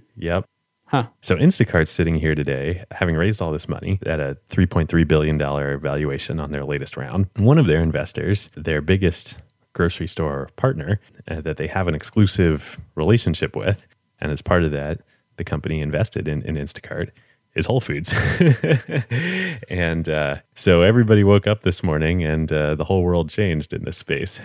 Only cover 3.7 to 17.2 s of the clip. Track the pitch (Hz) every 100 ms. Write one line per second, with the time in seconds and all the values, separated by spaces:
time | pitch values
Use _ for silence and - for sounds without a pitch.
3.7 | 71 - 98 - 78 69 71 - - 90
4.7 | 85 76 85 76 78 78 76 71 71 71
5.7 | 71 73 73 73 69 - 80 71 73 69
6.7 | 71 67 - 69 92 95 - 104 156 107
7.7 | 78 82 73 - - 76 104 - - 78
8.7 | 76 76 95 92 - - - - _ _
9.7 | - 85 - - - 78 69 67 - 135
10.7 | - 73 104 _ - - 78 78 76 -
11.7 | 95 87 76 - - 98 - 87 76 -
12.7 | - - - 80 117 - 78 82 - -
13.7 | 101 _ _ _ _ 76 76 - 90 80
14.7 | 71 73 76 _ _ _ - 90 80 69
15.7 | 78 76 76 113 - 76 76 - 78 71
16.7 | - - - 87 -